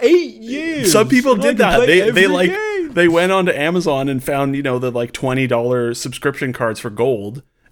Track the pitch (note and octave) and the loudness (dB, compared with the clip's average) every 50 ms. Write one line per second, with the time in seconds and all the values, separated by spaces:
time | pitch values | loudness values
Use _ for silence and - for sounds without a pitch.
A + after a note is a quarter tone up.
0 | A#3+ B3+ F4 F4 E4 B3+ G#3+ A3 A3 A3+ C4 D4 D#4+ E4 D#4+ D4 A#3+ G3+ - G#3+ | 2 4 4 4 2 0 -10 -14 -12 -10 -8 -6 -6 -6 -4 -2 0 2 4 4
1 | A3 B2+ C4 B3 B3 C4+ B3 G3 - C#4+ B3+ G#3 A3+ F#3+ E3+ A#3 B3 D#3 E3+ F3+ | 4 4 2 2 4 4 2 2 2 0 2 2 2 2 4 4 4 4 4 4
2 | G3 A3+ A#3+ F3+ F#3+ F#3+ F#3 F3+ F#3 F3 F#4 G#4 G#4+ G#4+ G#4 F#4+ E4+ D4 B3 F3 | 4 2 2 4 4 4 2 2 0 0 0 -2 -4 -4 -4 -6 -6 -4 0 2
3 | F3 E3+ E3 E3+ F3+ F#3 F#3+ F#3+ F3+ F3+ - C3+ C#3+ E3 F3+ F3+ D#3 D#3 C#3 C3+ | 2 4 4 2 2 2 2 2 2 0 0 0 -2 -2 -2 -2 0 0 -2 -2
4 | C3+ C#3 C3+ B2+ - D#3+ C#3+ C#3 C#3 C#3 C#3 C#3 C#3+ C#3 B2+ B2 B2+ B2+ A#2+ A#2+ | -2 -2 -4 -4 -4 -4 -2 -2 -2 -2 -2 -4 -2 -2 -2 -2 -4 -4 -4 -4
5 | A#2+ A#2+ - - C#3 C3 B2+ C3 C3 B2 A#2+ A#2 A#2 B2 B2+ B2 A#2+ A#2 A#2+ - | -6 -6 -6 -6 -4 -2 0 0 0 0 0 0 0 0 0 0 0 -2 -4 -6
6 | - C#3 B2 - - C#3+ C3 - D3 B2+ A#2+ - B2 A2+ G#2+ - - A#2+ G#2 G#2+ | -8 -10 -8 -6 -4 -4 -4 -4 -6 -6 -4 -2 -4 -4 -4 -4 -8 -8 -4 -2
7 | A#2 C3+ B2 G#2 G2+ G#2 A#2+ C#3 - _ _ _ _ _ | 0 0 0 -2 -6 -10 -12 -14 -18 _ _ _ _ _